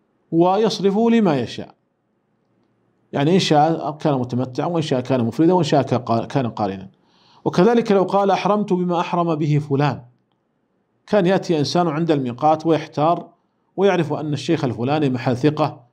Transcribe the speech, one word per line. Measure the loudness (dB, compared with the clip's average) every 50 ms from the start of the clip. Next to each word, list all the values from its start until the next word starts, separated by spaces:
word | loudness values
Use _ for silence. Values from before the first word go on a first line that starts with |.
| _ _ _ _ _ -4
ويصرفه | 0 2 2 4 2 2 0 0 0 0 -2 0 0 2 2 2
لما | 4 4 4 2 2 0
يشاء، | -2 -6 -8 -12 -14 -16 -16 _ _ _ _ _ _ _ _ _ _ _ _ _ _ _ _ _ _ _ _ _ _ _ _ _ _ _ -4
يعني | 0 0 2 2
إن | 2
شاء | 2 4 4 4 4 2 2 -2 -4 -8
كان | -8 -4 -2 -2 0
متمتعا، | 0 -2 -4 -4 -4 -4 -6 -6 -6 -6
وإن | -4 -2 -4
شاء | -2 -2 -2 -2
كان | 0 0 0 0 0
مفردا، | -2 0 2 2 4 4
وإن | 4 2
شاء | 2 2 0
كا-، | 2 2 -2 -4 -2 -2 -2 -2 -2
كان | -2 -4 -4 -4 -4
قارنا. | -4 -4 -4 -4 -4 -8 -12 -16 _ _ _ _ _ _ _ _ _ _ -6
وكذلك | -4 2 4 4 4 4 2 2 2
لو | 2 2 2
قال: | 2 0 0 2 2
"أحرمت | 0 0 0 0 0 0 0 0 -2
بما | -2 0 -2 -2 -2
أحرم | -2 -2 -2 -2 0 0 0
به | -2 0 0 0 0 0 0
فلان"، | -2 0 0 0 -2 -4 -10 -20 _ _ _ _ _ _ _ _ _ _ _ _ _ _ _ _ _ _ _ 0
كان | 0 2 2
يأتي | 4 2 0 0 0 0 0
إنسان | 0 0 0 0 0 0
عند | 0 -2 0 0
الميقات | 0 0 0 -4 -6 0 2 2 2 2 2
ويحتار، | 0 0 0 0 -4 -4 0 0 2 0 0 -4 -14 _ _ _ _ _ _ _ _ -4 0
ويعرف | 2 2 2 2 0 -2 -4
أن | -6 -4 -6 -6
الشيخ | -6 -2 -2 -2 0 0
الفلاني | -4 -4 -4 -4 -2 -2 0 0 0
محل | -2 -2 -2 -2 -2 2
ثقة | 0 0 0 0 -2 -4 -4 -8 -20 _